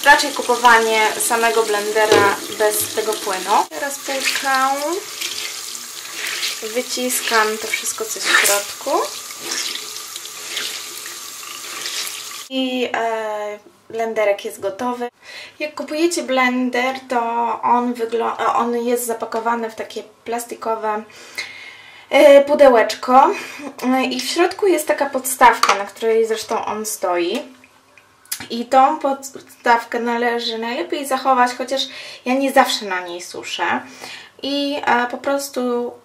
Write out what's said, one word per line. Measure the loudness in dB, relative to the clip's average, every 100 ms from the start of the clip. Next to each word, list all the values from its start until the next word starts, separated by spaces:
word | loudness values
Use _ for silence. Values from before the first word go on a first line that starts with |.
raczej | 6 6 4
kupowanie | -2 0 4 6 6 6 2 2 0
samego | 0 2 2 2
blendera | 2 0 0 2 6 6 6 2 -6 0
bez | 2 2 -4
tego | -4 -4
płynu. | -4 -4 -4 2 2 2
Teraz | -4 -6 -6
płyczkę, | -6 -4 -2 -2 0 2 2 0 -2 -4 -6 -8 -8 -8 -8 -10 -12 -12 -14 -16 -14 -10 -8 -6 -6 -6 -6
wyciskam | -6 -4 -4 -2 -2 0 2 2 -2
to | -6
wszystko, | -6 -6 -6
co | -6 -4
jest | 2
w | 4
środku. | 4 2 -2 -8 -2 -2 -2 -8 -14 -12 -10 -8 -6 -8 -12 -14 -12 -14 -14 -14 -10 -8 -8 -10 -12 -12 -12 -14 -14 -14 -14 -14 -12 -10 -8 -8 -8 -10 -12 -14 -6
I, | -2 -2 -2 -2
e, | -2 -2 -2 -4 -6 -8 -10 -16 _ _
blenderek | -6 -4 0 2 0
jest | -4 -6
gotowy. | -6 -4 -6 -4 -8 _ -20 -18 -18 -10
Jak | -8
kupujecie | -8 -6 0 0 0
blender, | -2 2 2 2 0 0 -2 -4 -2
to | -2 0 0 0 0
on | 2 2 2
wyglo-, | -2 -2 -2 -2 -2
e, | 0
on | 0 0 0 0
jest | -2 -2
zapakowany | -6 -4 -4 -2 -2 -4
w |
takie | -8 -10 -10 -14 _
plastikowe, | -8 -8 -8 -8 -4 -4 -2 -4 -6 -18 -16 -14 -12 -14 -18 -20 -20 -20 0
e, | 8 10 10
pudełeczko. | 8 8 8 8 4 -2 6 8 8 4 -8 -14 -14 -4
E, | 0 2
i | 0 -2
w |
środku | -4 2 2 2 2
jest | 2 2
taka | 0 0
podstawka, | -2 -4 6 6 6 2
na | 0
której | -2 -4 2 2 2
zresztą | 0 -2 -4
on | -4 -6 -6
stoi. | -4 0 0 0 -2 -6 -18 -20 _ _ _ _ _ _ -12 -8
I | -6 2
tą | 6 6 4
podstawkę | -2 -4 -8 -16 -20 -6 2 2 2 -6
należy | -2 -2 0 -2 -4 -6
najlepiej | -6 -6 -4 -6 -4
zachować, | -2 2 4 4 0
chociaż | -4 -4 -4 -8 -16 -10
ja | -2
nie | 0 4
zawsze | 4 4 0 -4
na | -6
niej | -6 -12
suszę. | -12 -12 -10 -4 -2 -2 -6 -16 -16 -16 -20 -10
I, | -6 -4 -2 -4 0
e, | 0 0
po | -4
prostu | -2 -2 -4 -4 -2 -2 -4 -10